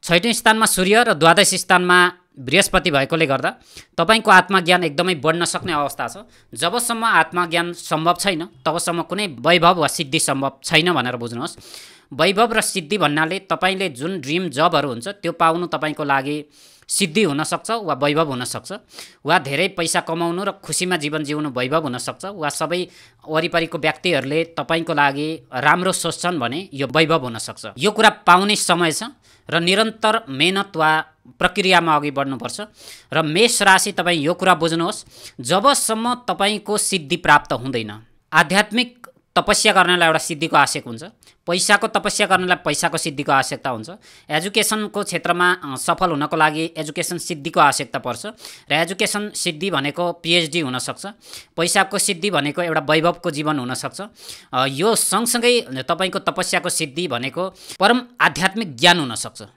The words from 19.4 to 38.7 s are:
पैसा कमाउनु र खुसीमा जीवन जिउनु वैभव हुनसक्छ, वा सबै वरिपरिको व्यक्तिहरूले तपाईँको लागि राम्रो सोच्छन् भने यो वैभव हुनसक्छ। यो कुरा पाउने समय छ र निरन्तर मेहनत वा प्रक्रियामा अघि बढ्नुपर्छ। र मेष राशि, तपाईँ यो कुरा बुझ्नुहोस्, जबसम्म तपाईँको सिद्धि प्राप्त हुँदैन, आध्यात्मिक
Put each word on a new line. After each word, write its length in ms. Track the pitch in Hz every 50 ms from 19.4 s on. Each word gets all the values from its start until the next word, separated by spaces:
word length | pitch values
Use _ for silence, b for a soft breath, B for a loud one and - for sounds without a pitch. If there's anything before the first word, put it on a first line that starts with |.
| 139 139 139 143 180 196
पैसा 320 | 190 - 170 160 - 180
कमाउनु 440 | - - 165 170 170 170 170 180 202
र 80 | 208
खुसीमा 460 | - - - - 151 - 180 180 180 170
जीवन 260 | 147 147 147 156 151
जिउनु 260 | 139 151 151 151 147
वैभव 340 | 127 123 123 127 147 165 160
हुनसक्छ, 420 | 139 123 123 - - 123 _ -
वा 240 | 190 202 196 156 147
सबै 380 | 139 - 165 151 175 180 180 175 b b b b b b _ -
वरिपरिको 480 | 156 156 165 175 170 170 165 165 - 160
व्यक्तिहरूले 680 | 135 156 147 - - 185 170 139 123 135 147 160 165
तपाईँको 500 | 165 - - 147 - 165 170 165 165 165
लागि 540 | 147 147 139 139 143 151 156 160 156 - _ -
राम्रो 360 | 127 127 147 160 175 180 190
सोच्छन् 480 | 180 - - 170 156 - - 175 180 156
भने 300 | 120 117 123 165 196 - -
यो 140 | 135 135 120
वैभव 360 | - 156 165 147 165 160 131
हुनसक्छ। 420 | 123 113 110 - - 110 - - 107 95 123
यो 140 | 147 196
कुरा 180 | 202 208 226 214
पाउने 460 | 208 - - - 175 180 196 202 214
समय 360 | 196 - - 180 165 175 165
छ 120 | 147 - 214 247 - _ b b b b b b
र 100 | 147 170
निरन्तर 680 | 170 175 185 196 220 226 214 - - 220 214 226 226 -
मेहनत 420 | 135 131 151 175 190 196 202 196 -
वा 300 | 156 156 156 156 156 156 _ _ _ _ - - _
प्रक्रियामा 560 | 180 180 - 208 190 185 185 175 170 165 156
अघि 160 | 147 143 147
बढ्नुपर्छ। 500 | 135 143 139 139 135 120 113 - - - 208 214 B B B B B B B B -
र 80 | 147
मेष 400 | 160 151 151 180 226 240 - -
राशि, 300 | 196 196 190 185 - 208
तपाईँ 300 | 190 - 175 175 175 160
यो 120 | 139 151 175
कुरा 220 | 180 190 180 180
बुझ्नुहोस्, 500 | 156 160 170 160 165 165 185 214 - - B B B B B B B
जबसम्म 760 | 123 120 165 190 208 277 285 277 - - 220 220 226 240 247
तपाईँको 640 | 240 - - 180 - 196 202 214 202 208 - 208 208
सिद्धि 380 | 208 - - 185 151 135 175
प्राप्त 380 | 175 - - 147 147 - - 147
हुँदैन, 480 | 123 117 135 127 120 110 104 104 107 113 _ _ _ _ _ -
आध्यात्मिक 760 | 156 170 147 180 196 208 208